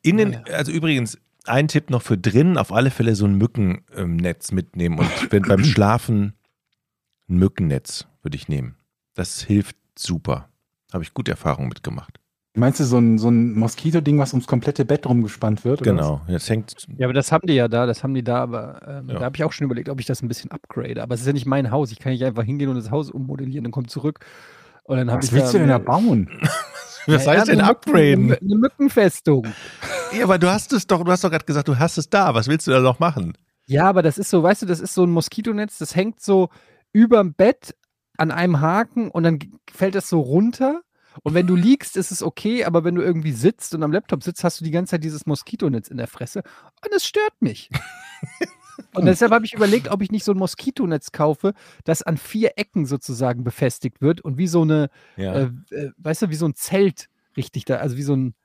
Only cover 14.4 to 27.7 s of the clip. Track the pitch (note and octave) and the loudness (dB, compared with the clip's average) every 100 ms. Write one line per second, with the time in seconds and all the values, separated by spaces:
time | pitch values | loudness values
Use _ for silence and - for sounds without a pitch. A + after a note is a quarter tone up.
14.4 | - B2+ D3 C#3+ B2 D3 - B2 G#2+ - | 0 0 0 -2 0 0 2 0 0 -2
15.4 | A2 G#2 A#2+ C#3+ A#2+ F2+ D2+ D2 D#2+ F2 | -2 0 -2 0 0 0 0 -4 -4 -6
16.4 | - A2 A2 - - - B2+ C3 - D#3+ | -2 -4 -4 -18 -18 -4 0 0 2 0
17.4 | E3+ C3+ A#2 A#2 B2 A#2 C3+ C3+ A#2+ B2 | 2 2 2 0 0 -2 -4 -4 -2 -4
18.4 | B2 A#2 A#2+ - - C#3 C3 A#2 B2+ C#3+ | -4 -8 -12 -16 -16 -14 -10 -6 -6 -4
19.4 | D#3 - C#3 A#2 C3 C#3 A#2+ B2+ A#2+ A#2 | -6 -4 -4 -4 -6 -8 -6 -6 -6 -8
20.4 | - - _ - B2 A#2 A#2 A#2 B2+ C#3+ | -10 -16 _ -10 -8 -8 -6 -4 -2 -2
21.4 | B2+ C#3 B2+ C3+ C3+ A2 C3 B2+ B2+ A2+ | -2 -2 0 -2 -4 -6 -6 -2 -2 -2
22.4 | A2 C#3+ C#3 B2+ G#2+ C#3+ D3 - C3 C#3 | -4 -4 -4 -4 -4 -6 -6 -10 -8 -8
23.4 | C3+ C#3 A#2+ C3 B2 C#3+ C#3+ - - - | -8 -8 -6 -6 -8 -6 -6 -6 -20 -20
24.4 | - - - _ - C3 A#2+ B2+ C3 B2+ | -20 -20 -20 _ -4 -2 0 -2 2 2
25.4 | B2+ G#3 D3 B2 F#2 D3+ A#3 A#2 F#2 - | 4 4 4 2 2 2 4 2 0 -4
26.4 | - - - - - - - D3+ C#3 E3+ | -4 -4 -8 -16 -20 -10 0 2 4 4
27.4 | A3+ - F#3+ | 4 4 4